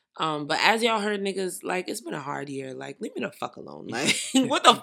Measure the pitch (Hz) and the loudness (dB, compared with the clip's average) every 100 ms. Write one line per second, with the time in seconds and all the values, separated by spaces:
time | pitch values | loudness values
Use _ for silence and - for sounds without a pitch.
0 | _ - 160 151 147 156 165 220 233 220 | _ -4 -2 -2 0 4 4 6 4 2
1 | 208 208 196 190 185 180 - 180 180 220 | 0 0 -2 -2 -4 -4 -2 -2 -2 -8
2 | 320 156 139 139 143 135 131 131 135 139 | -8 -6 -6 -6 -6 -8 -8 -10 -12 -10
3 | 226 440 196 - - - - 73 - 220 | -10 -6 -8 -6 -8 -8 -14 -14 -8 -2
4 | - - - 262 247 330 339 214 | 0 0 2 2 4 6 6 8